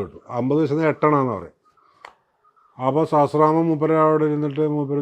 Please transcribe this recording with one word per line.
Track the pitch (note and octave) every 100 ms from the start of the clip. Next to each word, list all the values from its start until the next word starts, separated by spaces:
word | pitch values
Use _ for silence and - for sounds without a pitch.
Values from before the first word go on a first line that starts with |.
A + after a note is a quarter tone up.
കിട്ടും. | F#2+ - - B2
അമ്പത് | B2+ D3
പൈസ | D3
എന്ന് | D3+ D#3
എട്ടെണ്ണാന്ന് | - D3+ D3 B2+ G2
പറയും. | E2+ - _ _ _ _ - _ _ _ _ _ _ - C3
അപ്പൊ | C#3+ D#3
സഹസ്രനാമം | D3+ C#3+ D3+ D#3 D#3+ E3
മൂപ്പര് | D#3 D#3 D#3
അവിടെ | D#3 D#3 D3+
ഇരുന്നിട്ട് | D3 D3 C#3 D3+
മൂപ്പര് | D3 C#3 C#3+